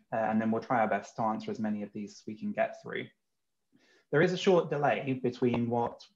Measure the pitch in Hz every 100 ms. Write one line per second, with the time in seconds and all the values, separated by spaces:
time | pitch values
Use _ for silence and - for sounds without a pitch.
0 | _ 113 110 110 113 113 - 120 107 101
1 | - - 110 110 110 104 107 104 101 107
2 | 101 - - 107 104 107 113 - 110 107
3 | - _ _ _ _ _ _ _ _ _
4 | _ 147 175 180 196 175 - 147 135 104
5 | 131 131 123 - 123 120 117 120 117 -
6 | -